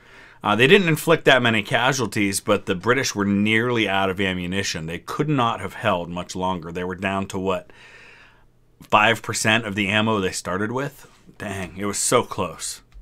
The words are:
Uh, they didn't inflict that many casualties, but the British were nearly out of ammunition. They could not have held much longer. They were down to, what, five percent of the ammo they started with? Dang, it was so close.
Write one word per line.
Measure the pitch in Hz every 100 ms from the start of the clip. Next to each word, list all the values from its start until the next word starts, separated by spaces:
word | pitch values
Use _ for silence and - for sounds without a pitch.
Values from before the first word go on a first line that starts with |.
| - - - -
Uh, | 104 104
they | 135
didn't | 202 175
inflict | 151 - 160 -
that | 131
many | 120 110
casualties, | 101 123 123 135 113 110 101 98
but | - 101 -
the | 92
British | 104 127 131 104
were | 101
nearly | 101 104 110 123 120 101
out | 98 98
of | 92
ammunition. | 98 92 90 95 98 87 80
They | 85
could | - - 151
not | 143 117 104
have | 95
held | - 113 92 85
much | 87 85 92
longer. | 92 92 80
They | 85
were | 90
down | 90 95 98 98
to, | 98
what, | 95 90 - - - - - - - _ _ _ _ _
five | - 107 107 113
percent | - 107 113 110 113
of | 98
the | 95
ammo | 107 110 107
they | 92
started | - - 90 107
with? | 123 143 - - - - -
Dang, | 101 98 92 87
it | 101
was | 98
so | - 127
close. | 101 - 90 78 - - _ -